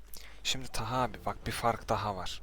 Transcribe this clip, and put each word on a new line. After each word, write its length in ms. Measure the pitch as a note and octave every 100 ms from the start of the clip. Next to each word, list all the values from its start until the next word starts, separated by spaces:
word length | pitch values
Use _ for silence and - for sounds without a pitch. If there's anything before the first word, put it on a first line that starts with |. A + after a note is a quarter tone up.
| - - - -
Şimdi 240 | - C3 B2+
Taha 340 | - A#2 B2+
abi, 220 | A#2+ -
bak 220 | G2+ - A#2
bir 60 |
fark 360 | - A#2 G#2+ -
daha 280 | G#2+ G#2+ F#2
var. 260 | E2+ -